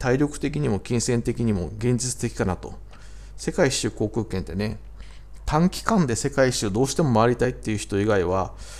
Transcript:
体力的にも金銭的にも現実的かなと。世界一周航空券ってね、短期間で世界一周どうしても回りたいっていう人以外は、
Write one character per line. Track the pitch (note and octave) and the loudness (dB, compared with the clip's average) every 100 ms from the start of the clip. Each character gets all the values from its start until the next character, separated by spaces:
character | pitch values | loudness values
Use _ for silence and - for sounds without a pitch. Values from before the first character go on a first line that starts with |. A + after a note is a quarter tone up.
体 | B2+ C3 | 2 4
力 | D3 - | 2 0
的 | C#3+ D3+ | -4 0
に | C#3 | 0
も | G2 | 0
金 | - A#2+ | 0 0
銭 | A#2+ A#2+ | 2 0
的 | A#2+ A#2 | 0 0
に | A#2 | 0
も | G2 E2 G#2 | 0 -2 -2
現 | A#2+ A#2+ | 0 0
実 | B2 - | 0 -4
的 | A#2 - | -4 -2
か | |
な | G2 F2 | 0 -2
と。 | - - - - - - - - | -6 -12 -14 -16 -16 -16 -14 -6
世 | - | -4
界 | F3 C#3+ | 2 2
一 | |
周 | C3 A2 | 2 -2
航 | - G#2+ | -2 -2
空 | - G#2 | -2 -2
券 | F#2+ | -4
っ | |
て | - F2+ | -4 -4
ね、 | G#2+ - - - - - - - - | -4 -6 -12 -16 -16 -16 -16 -8 0
短 | D#3 F3+ | 2 2
期 | - | 2
間 | - A3 C#3 | 2 2 2
で | - | 0
世 | C#3 | 0
界 | - C3 | 4 4
一 | B2 | 2
周 | A2 | 0
ど | G2 | 2
う | C3 | 2
し | - | 2
て | |
も | D3+ | 4
回 | A2 A#2 | 6 4
り | B2 | 4
た | A#2+ | 0
い | |
っ | |
て | C3 - | 0 -4
い | |
う | G#2 | -4
人 | - G2+ | 0 0
以 | |
外 | G#2+ G2+ | 4 4
は、 | F2 F#2+ F2+ - - | 4 2 -2 -6 -14